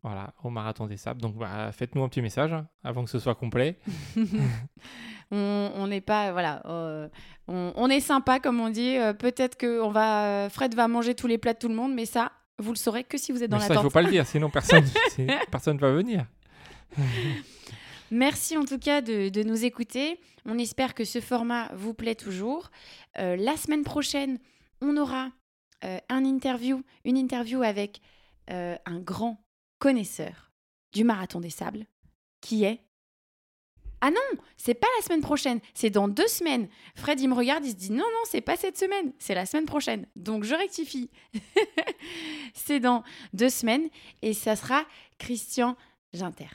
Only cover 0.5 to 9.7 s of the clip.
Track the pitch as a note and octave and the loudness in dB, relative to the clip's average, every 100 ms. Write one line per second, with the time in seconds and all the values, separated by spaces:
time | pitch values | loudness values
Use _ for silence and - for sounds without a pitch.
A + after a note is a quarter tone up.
0.5 | A#2 A2 A2 G#2+ G#2 - B2 A#2 G#2+ A#2 | -6 -6 -6 -8 -8 -8 -6 -6 -6 -8
1.5 | G#2 G#2+ G#2 B2+ C#3+ C3 C3 A#2 A2+ D#3 | -6 -8 -6 -4 0 0 0 -2 0 0
2.5 | D#3+ D#3 _ - B2 A#2 B2 B2+ A2+ A#2+ | 0 -6 _ -8 -4 -4 -2 0 -2 -2
3.5 | A#2+ C#3 F3+ - E3 C#3+ A3+ G#3+ G#3+ C3 | 0 0 -2 -10 -10 -6 -2 0 2 0
4.5 | A2+ B2+ - - - A#3 A3 - G3+ G3+ | 0 -8 -16 -20 -18 -16 -18 -6 -2 0
5.5 | G3+ G3+ - G3 G3 G3 G#3+ G#3 F3+ E3+ | 0 0 -2 -2 -4 0 0 2 0 -2
6.5 | C#3+ - E3+ E3 D#3 D3+ - - - - | -4 -6 -6 -6 -8 -10 -14 -20 -20 -8
7.5 | F3+ F3+ - B3 C#4 - C4+ C4 C4 C4+ | -4 -4 2 4 4 6 2 4 2 4
8.5 | A#3+ A3+ A3 A#3+ C4 A3 G#3 B3 B3 B3+ | 0 0 0 0 2 2 2 -2 2 -2
9.5 | - A#3+ | 0 0